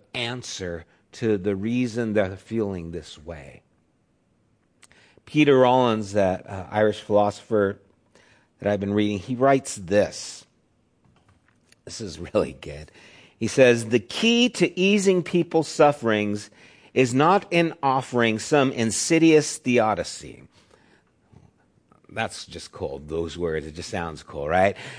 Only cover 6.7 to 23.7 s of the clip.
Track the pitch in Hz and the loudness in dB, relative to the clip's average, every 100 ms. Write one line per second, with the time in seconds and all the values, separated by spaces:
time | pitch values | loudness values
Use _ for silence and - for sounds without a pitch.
6.7 | 107 107 104 - 104 104 - - 107 98 | 0 0 0 0 2 2 -2 -2 0 0
7.7 | - _ _ _ _ _ _ _ - 98 | -2 _ _ _ _ _ _ _ -6 -2
8.7 | 101 101 104 104 101 92 120 139 139 - | -2 0 0 0 -2 -6 0 2 2 0
9.7 | - 87 104 87 - - - - _ _ | -12 -2 0 0 -4 -16 -18 -20 _ _
10.7 | _ _ _ _ _ _ _ _ _ _ | _ _ _ _ _ _ _ _ _ _
11.7 | _ - - 104 80 85 104 76 67 - | _ -18 -14 -12 -12 -4 -2 -2 -6 -16
12.7 | 71 76 - - - - - 113 - 123 | -16 -18 -20 -20 -20 -20 -8 -2 4 6
13.7 | 117 110 120 - - 226 233 240 - 160 | 4 2 -2 -2 -2 2 4 2 0 -2
14.7 | 180 190 208 196 180 - 175 165 160 147 | 0 2 2 2 0 0 -2 0 0 0
15.7 | - 147 143 113 107 104 104 - _ - | 4 4 4 0 0 0 -4 -10 _ -20
16.7 | _ _ - 127 127 156 196 - 170 165 | _ _ 0 2 4 4 2 2 0 0
17.7 | - 135 131 - 123 117 110 - 147 131 | 0 0 0 0 0 2 0 0 2 2
18.7 | 131 110 101 - 165 160 151 147 - 127 | 0 -2 -2 0 4 6 6 2 -6 0
19.7 | 120 110 92 80 - 71 58 - _ _ | 2 2 -2 -6 -12 -18 -20 -20 _ _
20.7 | _ _ _ _ _ _ - _ _ _ | _ _ _ _ _ _ -20 _ _ _
21.7 | _ _ _ _ 107 110 - - 80 - | _ _ _ _ -8 -8 -10 -16 -16 -16
22.7 | - 78 71 73 82 82 82 85 78 76 | -10 -10 -10 -8 -6 -6 -6 -6 -6 -8